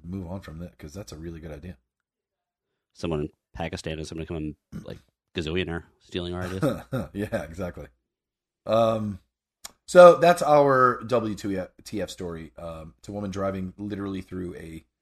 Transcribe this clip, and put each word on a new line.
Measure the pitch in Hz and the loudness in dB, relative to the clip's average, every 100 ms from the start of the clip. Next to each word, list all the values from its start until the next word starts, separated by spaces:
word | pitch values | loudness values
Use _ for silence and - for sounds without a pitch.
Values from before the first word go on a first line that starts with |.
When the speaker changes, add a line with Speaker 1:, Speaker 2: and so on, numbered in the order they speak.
Speaker 1:
move | 82 95 85 | -12 -10 -10
on | 98 | -12
from | - 80 | -12 -14
that | 87 - | -16 -16
'cause | 78 | -16
that's | 98 107 | -16 -16
a | 78 | -14
really | 85 82 | -14 -14
good | 80 | -14
idea. | 73 90 - _ _ _ _ _ _ _ _ _ _ _ - | -14 -16 -18 _ _ _ _ _ _ _ _ _ _ _ -10
Speaker 2:
Someone | 87 76 | -6 -4
in | 76 _ _ | -6 _ _
Pakistan | - 82 90 80 78 | -10 -8 -8 -10 -10
is | 73 | -10
gonna | 80 80 | -10 -10
come | 82 | -8
and, | 78 76 _ - - | -10 -12 _ -18 -16
like, | - _ _ _ 92 | -18 _ _ _ -8
gazillionaire | 80 90 82 82 - _ | -4 -4 -4 -6 -10 _
stealing | _ 92 87 | _ -8 -6
our | 90 | -8
ideas. | 90 92 131 90 - | -8 -4 -4 -4 -8
Speaker 1:
<laughs> | 131 76 | -8 -8
Yeah, | 98 104 107 | -8 -6 -6
exactly. | 76 85 90 78 71 _ _ _ _ _ _ _ - | -8 -10 -10 -10 -18 _ _ _ _ _ _ _ -2
Um, | 110 113 110 107 95 _ _ _ _ - _ - | 2 2 0 -4 -10 _ _ _ _ -20 _ 6
so | 180 180 151 | 12 12 12
that's | 165 170 | 6 4
our | 147 147 143 131 127 117 | 4 6 6 6 4 2
W | 113 120 110 95 | -2 -2 -2 -4
two | 101 95 90 _ | -4 -6 -6 _
T | - 104 | -10 -8
F | 90 | -8
story. | - 90 82 80 - | -8 -10 -10 -14 -14
Um, | 85 80 80 - | -14 -14 -16 -18
it's | - | -12
a | |
woman | 104 101 | -10 -8
driving | 98 98 95 92 98 | -4 -4 -4 -8 -10
literally | 104 98 101 95 | -8 -6 -6 -8
through | 92 92 87 - | -10 -10 -10 -12
a, | 82 80 - _ | -14 -16 -20 _